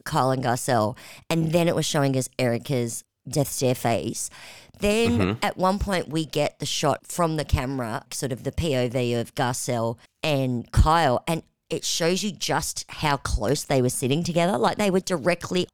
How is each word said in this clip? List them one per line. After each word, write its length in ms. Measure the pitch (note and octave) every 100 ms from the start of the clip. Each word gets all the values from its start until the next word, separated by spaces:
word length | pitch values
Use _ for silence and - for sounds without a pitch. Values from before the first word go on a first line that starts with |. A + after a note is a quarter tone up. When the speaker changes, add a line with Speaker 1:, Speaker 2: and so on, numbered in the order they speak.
Speaker 1:
Kyle 260 | - D3+ C3
and 140 | C3
Garcelle 500 | B2+ B2 - A#2 G#2+ - - - -
and 220 | E3 D#3+
then 160 | E3+ E3
it 60 |
was 120 | D3 D#3
showing 300 | D#3 C#3 C3
us 100 | - -
Erica's 640 | B2+ A#2 - B2+ A#2 - - _ C3
death 240 | C#3 C3+
stare 220 | - B2+
face. 560 | B2+ A#2+ G2+ F#2 - - - - - - -
Then 380 | G3+ A3 A#3 A#3+
Speaker 2:
Mm-hmm. 140 | F#3 -
Speaker 1:
at 160 | G#3 -
one 200 | F#3 G3
point 300 | G3+ F3+ -
we 160 | D#3+
get 360 | D#3 D3 D3 -
the 40 | D3
shot 340 | - D3+ - -
from 300 | - E3 D#3
the 80 |
camera, 600 | C#3+ D3+ B2+ C3+ A#2 B2+ -
sort 220 | - C3
of 120 | A#2
the 80 | C3
P 220 | - D#3+ B2+
O 120 | B2
V 240 | B2+ A#2+
of 220 | A#2+ A2+
Garcelle 640 | - B2 B2 - A#2+ A2+ A2+ - _
and 500 | D#3 C#3 B2+ A#2+ -
Kyle, 500 | - D#3 E3 D3 A#2+ -
and 140 | D#3+ - _ -
it 160 | E3
shows 380 | - - E3 F#3
you 100 | G3+
just 540 | C#3 - D3 - - -
how 300 | - D3+ C#3
close 460 | - - G#2+ D3+
they 180 | - C3+
were 80 | B2
sitting 320 | - B2+ D3+
together. 320 | F3 E3+ F3 -
Like, 220 | F#3 -
they 120 | G3+
were 100 | F#3
directly 680 | F#3 E3+ E3+ - - F3+ -